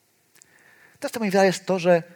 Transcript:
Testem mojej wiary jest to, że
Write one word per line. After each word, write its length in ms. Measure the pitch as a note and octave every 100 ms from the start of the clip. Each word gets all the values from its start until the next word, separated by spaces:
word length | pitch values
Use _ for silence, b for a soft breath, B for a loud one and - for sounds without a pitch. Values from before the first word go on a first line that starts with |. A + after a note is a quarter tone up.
| _ _ _ _ b b b b b b
Testem 200 | C#4 A#3+
mojej 120 | G#3+
wiary 140 | F#3+ F#3+
jest 200 | F3 -
to, 120 | F#3
że 240 | E3+ E3+ E3